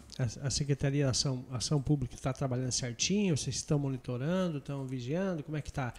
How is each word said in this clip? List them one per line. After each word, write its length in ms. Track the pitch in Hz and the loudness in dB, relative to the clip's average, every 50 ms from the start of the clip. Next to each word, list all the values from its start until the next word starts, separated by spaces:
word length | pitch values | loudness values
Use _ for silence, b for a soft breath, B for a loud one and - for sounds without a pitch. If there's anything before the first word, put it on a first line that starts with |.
| - - - - | -6 -10 -2 0
a, 280 | 135 113 - - 139 139 | 0 0 0 -2 -2 -2
a 20 | |
Secretaria 560 | - - 147 139 143 - - 139 139 143 143 | 0 0 2 2 2 2 2 2 2 4 4
de 40 | 135 | 4
Ação, 360 | 120 - - 147 131 127 127 - | 2 2 2 0 0 -2 -4 -4
Ação 320 | 127 117 - - 156 147 | -4 -4 0 2 2 2
Pública 360 | 131 - 151 143 127 120 - - | 4 4 2 2 2 -2 -4 -4
tá 120 | - 139 127 | -4 -4 -2
trabalhando 380 | - 143 131 127 123 131 127 117 | 0 0 0 0 0 0 0 0
certinho? 640 | - - 123 117 - - - 185 208 208 190 156 123 | -2 -2 -2 -2 -2 0 2 2 4 4 4 4 2
Vocês 180 | - 135 127 | 0 -2 -4
estão 240 | - - - 156 143 | -4 0 0 2 2
monitorando, 800 | 143 135 135 123 - - 123 120 131 156 180 190 185 180 156 143 | 2 0 -2 -4 -4 -4 -4 -2 0 0 0 2 0 0 -2 -4
estão 280 | 127 - 143 139 135 | -6 -6 -6 -6 -4
vigiando? 560 | 131 131 131 120 123 147 175 196 190 180 156 | -4 -6 -4 -4 -2 -2 0 0 0 -2 -2
Como 140 | 139 - 151 | -4 -4 -4
é 60 | 151 | -4
que 100 | - - | -4 -4
tá? 220 | - - 135 120 B | -4 -4 -2 -4 B